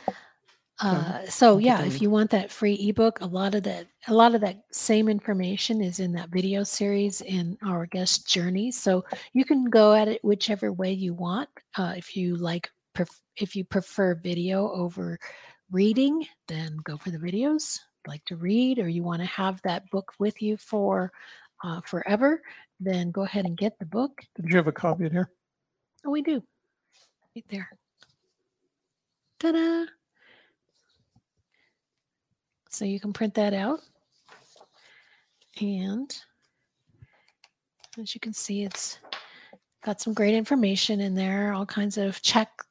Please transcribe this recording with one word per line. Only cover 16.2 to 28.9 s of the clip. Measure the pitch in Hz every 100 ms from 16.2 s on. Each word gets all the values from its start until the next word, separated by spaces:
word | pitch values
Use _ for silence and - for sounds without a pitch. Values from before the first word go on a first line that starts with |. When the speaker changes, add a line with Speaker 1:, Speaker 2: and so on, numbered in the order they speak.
| 311 _ -
Speaker 2:
then | 160 160 156 156
go | 147
for | 185
the | 160
videos. | 175 202 285 302 - - - _ -
Like | 147 -
to | 165
read, | 180 226 254 247
or | 170
you | 170
wanna | 175 170 180
have | - 190 185
that | 185 170 196
book | 190 190 -
with | 208 -
you | 214 214
for, | - 208 196 190 185 - - - - -
uh, | 175 170
forever, | - 175 190 208 277 320 - - - -
then | 190 180 175
go | 196
ahead | 196 208
and | 180 170
get | 208 -
the | 160
book. | 220 277 - - -
Speaker 1:
Did | 165
you | 175
have | 156
a |
copy | - 170 165 160
in |
here? | 175 180 _ _ _ _ _ _ _ 285
Speaker 2:
Oh, |
we | 294
do. | 320 269 - _ _ _ _ _ _ _ _ -
Right | -
there. | 196 180 - _ _ _ _ _ _ _ _ _ _ _